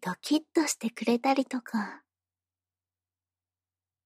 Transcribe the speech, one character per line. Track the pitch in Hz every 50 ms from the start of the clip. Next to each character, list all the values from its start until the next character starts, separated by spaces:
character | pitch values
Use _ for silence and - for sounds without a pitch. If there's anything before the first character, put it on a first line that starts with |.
ド | - 180 180
キ | - - - 294
ッ | 311 - _ -
と | 339 311
し | - -
て | - - 226
く | - - 226
れ | - 240 240
た | 240 269 269
り | 277 262
と | - - 247
か。 | - - - 220 202 - - - _ _ _ _ _ _ _ _ _ _ _ _ _ _ _ _ _ _ _ _ _ _ _ _ _ _ _ _ _ _ _ _ _ _ _ _ _ _ _ _ _